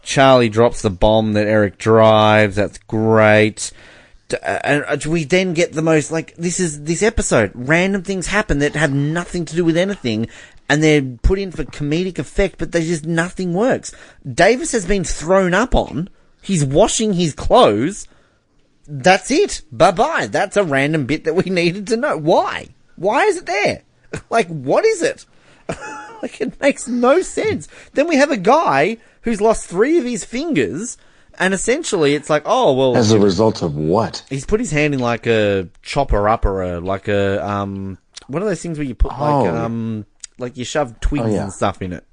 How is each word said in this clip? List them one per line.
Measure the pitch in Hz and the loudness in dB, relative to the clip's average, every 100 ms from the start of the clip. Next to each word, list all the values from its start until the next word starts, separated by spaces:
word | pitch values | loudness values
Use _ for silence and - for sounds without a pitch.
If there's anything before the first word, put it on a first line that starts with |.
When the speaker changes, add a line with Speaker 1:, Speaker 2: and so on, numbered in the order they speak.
Speaker 1:
Charlie | - - 135 131 120 | -2 4 6 6 4
drops | 107 117 - | 4 2 2
the | 110 | -4
bomb | 87 107 110 110 | 2 2 4 2
that | 104 104 | 0 2
Eric | 107 104 - | 2 2 -2
drives. | 110 110 110 107 107 107 107 | 2 6 6 6 6 4 4
That's | 101 95 - | 0 -4 -6
great. | - 110 110 110 107 107 107 104 - - - - _ _ _ | -6 -2 2 4 6 6 4 -2 -12 -14 -20 -20 _ _ _
D-, | - | -8
uh, | - 98 | -4 -4
and, | - 147 | -2 -2
uh, | 95 147 151 | -2 -6 -2
we | 170 | -4
then | 139 185 190 | 0 0 0
get | 160 175 | 0 -2
the | 147 | 0
most, | 160 156 143 | 2 2 0
like, | 165 147 - | -6 -8 -6
this | 170 175 | -6 -2
is, | 180 147 | -4 -4
this | 147 165 | -6 0
episode, | 214 226 - 147 101 113 | 0 0 0 0 0 -4
random | 123 165 190 202 | -2 0 0 -2
things | 180 190 156 | -4 -6 -2
happen | 202 214 147 | -2 0 0
that | 143 147 | 0 0
have | 151 | 0
nothing | 139 143 165 175 180 156 | 0 -2 -4 -6 -8 -6
to | 160 | -2
do | |
with | 170 165 | 0 0
anything, | 190 202 120 110 113 - - - - | -2 -4 -4 -4 -6 -10 -20 -20 -2
and | 147 | 2
they're | 156 151 | 4 4
put | 131 120 - 190 | 0 -2 0 0
in | 196 | -4
for | 160 | -8
comedic | 143 - 147 160 185 175 | -10 -6 -4 -2 -4 -6
effect, | 135 - 196 - | -8 -2 -2 -2
but | 170 | -4
they | 170 160 | -2 -2
just, | 170 | -4
nothing | 151 165 175 - 185 | -2 -2 -4 -6 -4
works. | 170 247 147 - - - - 139 | -2 0 -2 -6 -18 -20 -16 -10
Davis | 117 180 254 320 | 2 2 2 -2
has | 233 175 | -4 -2
been | 202 | -2
thrown | 170 - 151 190 185 | -2 -6 0 2 2
up | 185 240 | 0 2
on. | 135 - 123 190 _ _ _ | 0 0 -6 -8 _ _ _
He's | - 190 | -4 -2
washing | 143 143 214 - 220 | 2 2 2 2 -2
his | 175 170 | 0 -2
clothes. | - - 214 190 104 143 202 - _ _ _ _ _ _ _ - | -2 2 4 4 2 -2 -6 -16 _ _ _ _ _ _ _ -16
That's | 143 151 190 - | 0 2 2 2
it. | 285 415 - - | 0 0 -4 -12
Bye-bye. | 113 170 180 277 302 127 | 2 2 4 -2 0 -4
That's | 127 208 202 | -2 0 0
a | |
random | 185 135 143 160 123 | 0 0 0 -2 -2
bit | 151 | -4
that | 160 | -2
we | 160 | -2
<laughs> | 180 | 0
needed | 185 170 190 190 | 0 0 -2 -4
to | 220 | -2
know. | 285 160 | -2 -2
Why? | 151 233 370 90 - _ _ - | 2 2 0 -8 -12 _ _ -6
Why | 185 254 | -2 2
is | 415 359 | 0 0
it | - | -4
there? | 392 392 - _ _ _ | -2 -2 -4 _ _ _
<laughs> | - _ | -14 _
Like, | 226 175 | -2 -2
what | 160 127 220 | -6 0 2
is | 440 415 | 2 0
it? | 143 - - _ _ _ - | -4 -4 -16 _ _ _ -12
<laughs> | - 855 855 855 453 | -12 -12 -14 -16 -12
Like, | 247 - | -14 -8
it | 240 - | -8 0
makes | 277 277 - | -2 0 -6
no | 240 247 320 | 0 4 2
sense. | 370 - 427 285 - - - | 0 -4 -4 -4 -8 -20 -6
Then | - 330 | -2 0
we | 285 | 2
have | 294 | 2
a | 262 | 2
guy | 180 294 320 135 165 226 _ _ | 2 2 4 2 0 -4 _ _
who's | - 214 | -6 0
lost | 220 208 - | 2 0 -4
three | 175 254 339 | 0 2 2
of | |
his | 247 226 | 0 -6
fingers, | - 240 339 214 98 131 233 - _ _ _ - | -8 -8 -2 0 0 -4 -10 -14 _ _ _ -4
and | 185 | -2
essentially | 190 - 277 160 190 147 | -2 -2 -2 -2 0 2
it's | 147 - | 0 0
like, | 151 151 | -2 2
oh, | 240 226 | 2 2
well, | 127 131 127 | 4 2 2
Speaker 2:
As | 107 | 4
a | 110 | 4
result | 101 87 95 - | 4 4 2 0
of | 85 73 | -6 -2
what? | 78 98 98 - - | 0 0 0 -6 -10
Speaker 1:
he's | 135 - | -10 -2
put | 214 | -2
his | 247 | -2
hand | 151 151 | -2 0
in, | 139 | -2
like, | 120 117 - | -2 -2 0
a | 110 104 98 87 _ | 2 2 0 -4 _
chopper | - 143 135 104 104 | -6 -4 0 2 2
up | 117 107 | 2 0
or | 95 | -2
a, | 90 87 | -4 -4
like | 90 98 - | -4 -4 -2
a, | 101 98 98 101 | 0 0 0 -2
um, | 101 98 98 95 92 _ - - | -4 -4 -8 -10 -12 _ -20 -10
what | 143 | -6
are | 214 | -4
those | 170 | -6
things | 170 151 | -6 -8
where | 143 | -8
you | |
put, | 113 - | -2 -2
like, | 123 | 0
Speaker 2:
Oh. | 147 143 101 82 | 0 2 0 -2
Speaker 1:
um, | 117 117 113 110 101 _ - _ | -4 -4 -6 -8 -10 _ -20 _
like, | 127 123 | -12 -10
you | |
shove | 120 156 135 113 | -6 -4 -4 -4
twigs | - 147 113 | -4 -2 -2
Speaker 2:
Oh, | |
yeah. | 98 | -2
Speaker 1:
and | 98 | -4
stuff | - 107 - | -4 -4 -4
in | 92 | -10
it? | 82 _ | -10 _